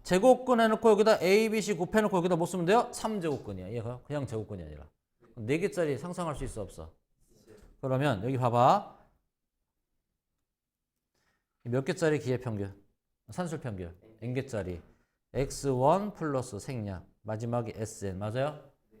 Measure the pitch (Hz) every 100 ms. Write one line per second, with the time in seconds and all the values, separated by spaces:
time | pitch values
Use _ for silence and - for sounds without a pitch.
0 | - 180 254 247 254 233 226 220 226 208
1 | 220 196 170 208 220 220 180 175 175 214
2 | 214 190 180 170 170 185 170 226 - -
3 | 226 214 165 127 107 95 92 117 113 127
4 | - 147 135 110 101 101 78 76 71 _
5 | _ _ _ - 107 156 196 180 156 139
6 | 170 180 170 127 131 113 92 - 78 -
7 | _ _ _ _ - - - _ 139 131
8 | 147 104 120 131 123 120 131 196 - -
9 | _ _ _ _ _ _ _ _ _ _
10 | _ _ _ _ _ _ _ _ _ _
11 | _ _ _ _ _ _ 120 123 139 165
12 | 160 151 123 123 113 104 98 - _ _
13 | _ _ - 135 175 156 127 95 87 85
14 | - - 120 127 131 107 90 85 - _
15 | _ _ _ 120 139 - 139 127 135 185
16 | 208 - 156 131 120 101 - 127 104 90
17 | - _ 101 107 117 120 110 101 107 -
18 | 98 92 107 120 143 151 - _ _ -